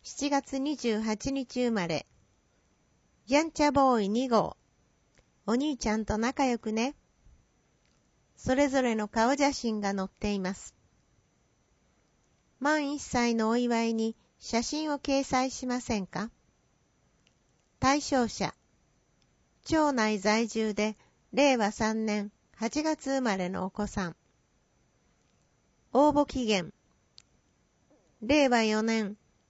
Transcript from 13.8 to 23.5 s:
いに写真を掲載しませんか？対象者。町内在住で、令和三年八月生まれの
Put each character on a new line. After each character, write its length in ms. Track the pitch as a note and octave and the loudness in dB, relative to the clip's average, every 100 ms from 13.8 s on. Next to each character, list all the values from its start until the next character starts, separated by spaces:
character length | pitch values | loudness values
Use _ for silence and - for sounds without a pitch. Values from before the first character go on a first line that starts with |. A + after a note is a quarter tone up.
い 100 | A#3 | 0
に 220 | A3+ A3 - _ _ | 0 -2 -4 _ _
写 240 | - A#3 | -4 -2
真 300 | A#3 D4+ D#4 | -2 -4 -4
を 60 | C#4+ | -4
掲 240 | - C#4 | -2 -2
載 280 | C4+ B3+ C4 | 0 -2 -2
し 160 | - B3+ | -4 -6
ま 140 | B3 | -6
せ 180 | - G#3+ | -4 -4
ん 80 | F#3 | -4
か？ 240 | - A3 - _ _ _ _ _ _ _ _ _ _ _ _ _ _ | -8 -10 -12 _ _ _ _ _ _ _ _ _ _ _ _ _ _
対 200 | C4 C#4+ | 2 2
象 280 | - C4+ A#3 | 2 0 0
者。 280 | - F3 - _ _ _ _ _ _ _ _ _ _ - | -2 -6 -8 _ _ _ _ _ _ _ _ _ _ -2
町 260 | D#4+ D4+ | 2 2
内 260 | B3+ G#3+ G#3+ | 2 0 0
在 300 | G3+ A3 A#3 | 2 2 0
住 260 | A3+ A3 | -2 -2
で、 240 | G#3 G#3+ G#3+ _ _ _ | 0 -2 -4 _ _ _
令 240 | A#3+ C#4+ B3+ | 2 4 4
和 140 | G#3 | 0
三 340 | - A3 A3 A3 | 0 -2 -2 -2
年 260 | G#3 G3+ - _ - | -2 -4 -12 _ -8
八 280 | A3+ D4 | -6 -2
月 280 | D#4 D4+ C4+ | -2 -2 -2
生 100 | C4+ | -2
ま 160 | B3 F#3+ | 0 -2
れ 120 | |
の 160 | F3+ | -2